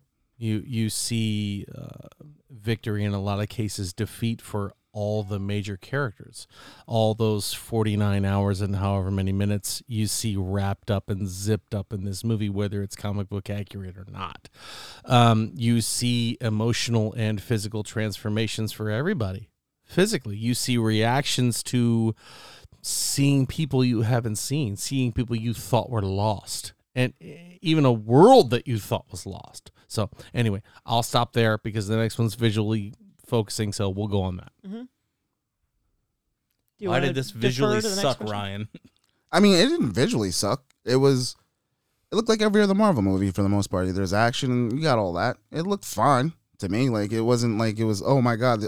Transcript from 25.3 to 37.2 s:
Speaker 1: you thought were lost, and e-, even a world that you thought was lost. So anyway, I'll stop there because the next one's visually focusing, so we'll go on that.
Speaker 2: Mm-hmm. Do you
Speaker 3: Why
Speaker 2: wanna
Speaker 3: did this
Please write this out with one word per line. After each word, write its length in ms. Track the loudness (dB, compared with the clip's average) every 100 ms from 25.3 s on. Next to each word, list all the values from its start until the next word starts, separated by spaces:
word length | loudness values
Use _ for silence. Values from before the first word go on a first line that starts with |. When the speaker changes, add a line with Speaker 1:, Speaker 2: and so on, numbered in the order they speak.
| -2
Speaker 1:
you 160 | -4
thought 360 | -4 0 0 0
were 120 | -2
lost, 720 | -2 0 0 -2 -6 -10 -12 -16 _
and 200 | -4 -4 -4
e-, 360 | -18 -20 -20 -6
even 240 | 0 4 4
a 80 |
world 560 | 2 4 8 10 10 8
that 180 | 2 0
you 100 | -4
thought 280 | -2 -6 -6
was 160 | -14 -12
lost. 460 | -12 -14 -20 -20 _ -10
So 220 | -6 -6 -8 -10
anyway, 280 | -2 0 -2 -8 -14 -2
I'll 180 | 0
stop 280 | 0 0 0
there 260 | 2 2 2
because 280 | -2 -4 -2
the 80 | 0
next 220 | 0 0
one's 180 | -2 0
visually 580 | 0 2 0 -2 -4 -12 -20 _ -4
focusing, 440 | -2 -2 -2 -4
so 180 | -2 -2
we'll 180 | -2 0
go 140 | 0
on 120 | 0 -4
that. 140 | -10 _ -14
Speaker 2:
Mm-hmm. 140 | -14
Do 40 | -14 _ _ _ _ _ _ _ _ _ _ _ _ _ _ _ _ _ _ -8
you 100 | -2
Speaker 3:
Why 60 | 0
Speaker 2:
wanna 120 | 0
Speaker 3:
did 80 |
this 120 | -2